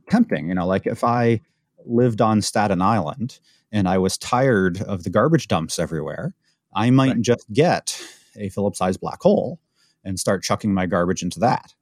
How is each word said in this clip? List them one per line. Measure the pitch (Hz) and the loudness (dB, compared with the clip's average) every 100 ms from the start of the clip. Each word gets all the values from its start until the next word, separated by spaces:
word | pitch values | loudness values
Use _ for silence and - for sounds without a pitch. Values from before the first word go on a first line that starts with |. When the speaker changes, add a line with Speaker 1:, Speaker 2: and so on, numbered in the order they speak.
| - | 0
Speaker 1:
tempting. | 214 226 78 78 | 2 2 0 -2
You | 92 | -2
know, | 90 | 0
like, | 95 107 | 0 -2
if | 113 | -2
I | 120 120 117 113 _ _ _ _ - | 0 2 2 0 _ _ _ _ -2
lived | 117 123 107 | 2 2 2
on | 113 107 | 2 2
Staten | - 113 104 92 | 0 0 0 2
Island | 95 113 76 - 113 - _ _ _ | 2 2 -2 -6 -10 -10 _ _ _
and | 107 92 | -2 0
I | 95 | 2
was | 95 - | 0 -2
tired | - 123 135 107 92 87 | -2 0 2 4 2 0
of | - 98 | -6 -6
the | 90 | -2
garbage | 95 135 160 - | 2 4 2 0
dumps | 90 78 - | -4 -2 -4
everywhere, | 85 80 73 73 143 - _ _ _ 92 | -4 -4 -8 -8 -10 -10 _ _ _ -2
I | 117 | 4
might | 131 135 | 4 4
Speaker 2:
Right. | 117 | 0
Speaker 1:
just | 113 117 - | 0 -2 -2
get | 107 170 95 - - - - _ - | 2 2 2 -4 -12 -14 -20 _ -10
a | 101 | -8
Phillips-sized | - 101 - 92 92 | -4 -4 -2 -2 -2
black | 82 - | -6 0
hole | 175 208 - 175 _ _ _ _ | 2 2 -2 -10 _ _ _ _
and | 95 95 | -10 -6
start | - 98 | -2 -2
chucking | - 101 107 | -2 -4 0
my | 95 90 | -2 0
garbage | 90 87 92 | 0 0 -2
into | 90 - | -6 -2
that. | 113 - - _ | 0 0 -6 _